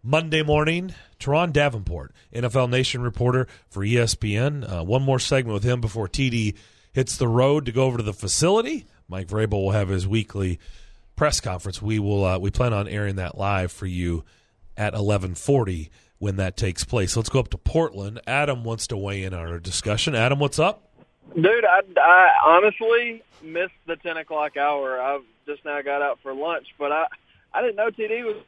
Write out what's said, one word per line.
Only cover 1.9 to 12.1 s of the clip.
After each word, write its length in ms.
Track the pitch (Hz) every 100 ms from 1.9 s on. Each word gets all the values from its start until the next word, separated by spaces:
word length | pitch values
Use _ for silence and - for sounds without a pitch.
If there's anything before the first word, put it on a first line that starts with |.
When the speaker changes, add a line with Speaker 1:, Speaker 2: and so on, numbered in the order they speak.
| 87 69 _ _
Speaker 1:
N 140 | 117 120
F 100 | 131
L 120 | 123
Nation 320 | 127 127 127
reporter 440 | 123 - 123 127 123 - _
for 140 | 98
E 140 | 101 120
S 180 | 117 -
P 220 | 107 104
N. 260 | 135 147
Uh, 200 | 104 90
one 180 | 85 127
more 160 | 135 131
segment 340 | - 135 117
with 100 | 104
him 180 | 113 123
before 260 | 113 110 98
T 220 | - 135
D 260 | 117 107 - _ _ _
hits 240 | - 127 -
the 100 | 120
road 380 | 113 135 151 123
to 60 |
go 120 | 113
over 140 | 131 120
to 60 |
the 100 | 104
facility. 720 | 98 98 - 165 214 247 311 - _ -
Mike 180 | 92 90
Vrabel 260 | 104 110 101
will 80 | 95
have 180 | 104 95
his 180 | 95 95
weekly 520 | 113 104 101 95 85 - - - - - -
press 240 | 151 -
conference. 400 | 117 90 98 92
We 160 | 107 110
will, 240 | 101